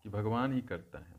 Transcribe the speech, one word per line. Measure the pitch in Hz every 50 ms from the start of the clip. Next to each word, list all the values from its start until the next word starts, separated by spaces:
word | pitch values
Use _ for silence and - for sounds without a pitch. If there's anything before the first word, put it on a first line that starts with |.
| -
कि | 107
भगवान | 101 104 104 107 113 120 131 135
ही | 131 127
करता | - - 95 85 - - - -
है, | 80 85 -